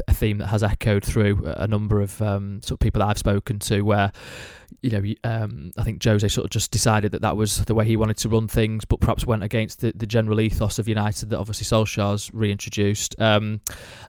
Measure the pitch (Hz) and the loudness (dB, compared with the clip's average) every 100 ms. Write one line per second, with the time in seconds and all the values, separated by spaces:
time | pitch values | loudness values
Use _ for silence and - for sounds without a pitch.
0 | - - 110 104 - 107 104 110 - 101 | 2 2 2 0 0 0 0 0 2 2
1 | - 117 101 101 80 - 104 104 104 104 | 2 2 4 2 -2 -4 -2 0 2 0
2 | 101 - 107 101 101 98 - - 110 107 | 0 -2 -2 -2 -4 -8 -8 0 0 2
3 | 101 104 - 101 - 104 - 101 104 101 | 2 2 2 0 0 -4 0 0 4 4
4 | 98 - - - - - - - 131 104 | 2 -2 -14 -16 -18 -20 -20 -6 -2 0
5 | 101 110 117 113 107 113 85 - 110 85 | -2 -4 -4 -4 -4 -6 -10 -4 -4 0
6 | 117 104 101 - - 110 - 110 117 107 | 4 4 4 0 -2 -4 -2 0 2 2
7 | 101 - 107 101 107 - 104 110 110 110 | 0 -2 -2 0 0 0 0 2 2 2
8 | 107 107 110 110 110 117 110 110 - - | 2 0 0 0 2 0 0 -2 -2 2
9 | - 107 - 110 101 113 107 - 117 101 | 2 2 0 0 0 -2 -2 -2 -4 -4
10 | 110 113 110 107 110 - 104 - 107 107 | 0 0 2 2 2 2 0 -2 -2 0
11 | 104 - 107 95 107 104 104 113 104 - | 0 -2 -4 -4 -4 -6 0 2 2 0
12 | 101 101 - 110 104 101 - - 101 104 | 0 -2 -4 -2 -2 -2 -4 0 0 0
13 | - - 110 107 107 107 - - - - | -4 0 4 4 2 -4 -8 -12 -16 -20